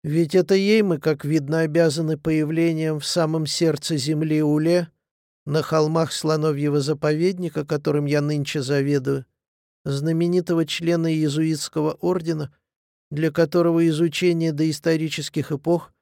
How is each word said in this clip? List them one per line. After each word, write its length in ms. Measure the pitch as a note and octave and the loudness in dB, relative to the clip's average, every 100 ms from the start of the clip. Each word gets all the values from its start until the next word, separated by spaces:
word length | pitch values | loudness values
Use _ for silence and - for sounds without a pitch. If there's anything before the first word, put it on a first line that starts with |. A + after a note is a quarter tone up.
Ведь 320 | D3+ D#3 D#3+ | -2 0 2
это 200 | F#3 F3+ | 2 2
ей 280 | G3 G3+ A3 | 2 4 4
мы, 160 | G#3 D#3 | 2 0
как 260 | D#3 D3 | 0 -2
видно, 360 | C#3+ D#3 C#3 D#3+ | 0 -2 0 -2
обязаны 580 | D#3+ D#3 E3 D3 D#3+ D#3 | 0 2 2 2 -2 -2
появлением 800 | D#3+ D#3 D3+ D#3+ E3+ D#3+ D#3 D3+ | 0 0 0 0 0 0 -2 -4
в 60 | - | -4
самом 400 | F3 D#3 D#3+ D3+ | -2 0 0 -2
сердце 500 | - E3 D3+ - D#3 | 0 0 0 -2 -2
земли 460 | C3+ D3+ D#3 D3+ | 0 -2 0 2
Уле, 480 | D3+ D3+ D#3+ F3+ E3+ _ _ _ _ _ - | 2 2 2 2 0 _ _ _ _ _ -4
на 160 | D3+ | -4
холмах 500 | C#3+ D#3+ D#3 E3 E3 | 0 0 2 0 -2
слоновьего 680 | - D#3 D#3 D#3 C#3+ D3 D3 | -2 -2 0 0 0 0 0
заповедника, 880 | C#3 D3+ D3+ D3+ F3+ F3+ F3 D3+ D3 | -2 -2 0 2 0 0 -6 -6 -4
которым 400 | D3+ D3+ D3 D3 | -2 0 0 0
я 140 | D3 | 0
нынче 420 | D3 D3 C#3 D3+ | 0 -2 -2 -4
заведую, 640 | C3 C#3+ C#3 C#3+ C3 C3+ - _ _ _ _ _ | -2 0 2 0 0 -4 -6 _ _ _ _ _
знаменитого 800 | D3 C#3 D#3 E3 E3+ F3+ E3+ E3 | -6 -4 -2 0 2 0 0 0
члена 480 | D#3 - E3+ E3+ E3 | 0 -2 -2 0 0
иезуитского 800 | D#3 D#3 D3 D#3+ D3+ - D#3+ D3+ - | 0 0 0 0 -2 -4 -2 -2 -2
ордена, 540 | F3 F3+ E3 D#3+ C#3+ _ _ _ _ _ _ | -2 -2 -2 -6 -6 _ _ _ _ _ _
для 200 | D3 D#3+ | -2 -2
которого 560 | D3 D#3+ F3 E3+ E3 E3 | 0 2 2 4 4 2
изучение 640 | D3+ E3+ - F3+ E3 E3 | 2 0 2 0 2 0
доисторических 1000 | D3 D#3+ D3 E3+ D#3+ D#3 D#3 D3 D3+ C#3 | 0 -2 0 0 0 -2 -6 -6 -6 -4
эпох 400 | C#3+ E3 E3+ - _ | -4 0 -2 -2 _